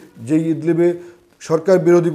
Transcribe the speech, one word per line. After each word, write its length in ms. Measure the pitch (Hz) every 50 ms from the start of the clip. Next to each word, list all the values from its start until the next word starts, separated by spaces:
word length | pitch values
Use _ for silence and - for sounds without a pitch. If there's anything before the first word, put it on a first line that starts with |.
| - - _ - 113 117
যেই 160 | 156 156 160 165 160
ইদলিবে 340 | 139 147 170 165 165 170 175 170 175 - - - _ _ _ _ _
সরকার 340 | - - 160 160 160 196 185 180 156
বিরোধী 260 | 170 175 175 165 170 156